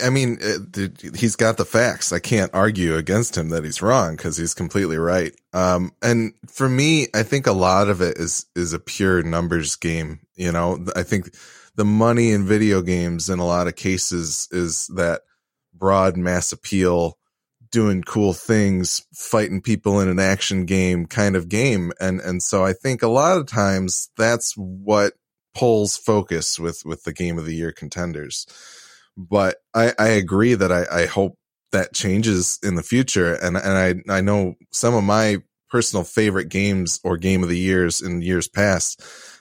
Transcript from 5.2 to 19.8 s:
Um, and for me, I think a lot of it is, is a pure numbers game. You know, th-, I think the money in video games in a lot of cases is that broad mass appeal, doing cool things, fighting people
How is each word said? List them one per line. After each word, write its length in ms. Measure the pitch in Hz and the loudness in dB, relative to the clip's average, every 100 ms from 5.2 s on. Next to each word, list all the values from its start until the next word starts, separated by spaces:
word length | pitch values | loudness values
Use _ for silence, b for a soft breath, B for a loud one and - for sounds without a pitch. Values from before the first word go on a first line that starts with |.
| 82 - _ | -2 -8 _
Um, 400 | 92 90 90 90 - | -2 0 0 -2 -4
and 320 | 117 117 113 - - | 0 0 0 -6 -18
for 200 | - 135 | -2 0
me, 380 | 127 147 160 139 | 2 2 2 2
I 80 | 107 | 0
think 240 | 110 139 127 | 0 0 2
a 60 | |
lot 360 | 95 92 95 104 | 2 4 4 4
of 120 | 92 | 2
it 160 | 87 - | 0 -2
is, 300 | 82 - - | -4 -4 -6
is 180 | 87 85 | -6 -4
a 80 | 82 | -4
pure 420 | - - 95 90 | -8 -2 2 2
numbers 540 | 82 82 85 82 73 - | 0 -2 0 -2 -2 -4
game. 440 | 85 82 78 80 _ | -4 -4 -6 -10 _
You 180 | - 90 | -6 -4
know, 240 | 85 87 92 | 0 -2 -4
th-, 140 | 87 90 | -6 -6
I 60 | |
think 320 | 87 104 - B B B B - | -2 -4 -4 B B B B -2
the 80 | |
money 480 | 104 107 113 117 117 | 0 4 4 4 4
in 140 | 104 95 | 2 2
video 360 | 107 107 95 | 2 4 2
games 460 | 87 90 87 85 80 | 2 0 0 -4 -4
in 80 | 92 | -2
a 80 | 87 | 0
lot 220 | 87 87 | 0 0
of 80 | - | -4
cases 720 | 95 92 - 87 80 - - | -4 -2 -2 -4 -4 -6 -6
is 380 | 90 85 78 - 92 | -4 -4 -4 -8 -2
that 260 | 85 82 - _ _ _ _ | -2 -2 -8 _ _ _ _
broad 440 | 85 95 98 95 87 | _ 2 4 2 2
mass 340 | 90 90 - | 0 0 -2
appeal, 640 | - - 98 90 87 85 - _ _ _ _ 113 | -8 -4 2 2 2 0 -4 _ _ _ _ _
doing 320 | 117 107 95 | 2 2 0
cool 300 | 85 110 101 | -2 0 2
things, 760 | 87 - 110 101 92 87 - - | 0 0 2 2 0 -2 -4 -8
fighting 480 | - - 113 104 95 | -16 -2 0 0 -4
people 380 | - 107 | -2 -2